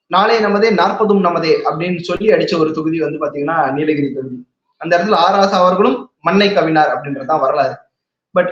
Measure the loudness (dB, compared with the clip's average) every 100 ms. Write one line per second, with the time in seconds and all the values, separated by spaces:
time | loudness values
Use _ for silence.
0 | -2 0 2 2 2 2 2 2 0 0
1 | 2 2 2 0 0 0 0 -4 -4 -4
2 | -6 -2 2 2 2 0 -2 -2 -4 -2
3 | -4 -4 -6 -4 -2 -2 -2 -2 -2 -2
4 | -2 -6 -10 -12 -18 _ _ -14 0 0
5 | 2 2 2 2 2 2 2 4 2 0
6 | -8 _ -2 2 2 2 2 2 2 -2
7 | -6 -8 -4 -2 0 0 -2 -4 _ _
8 | _ _ _ -2 -2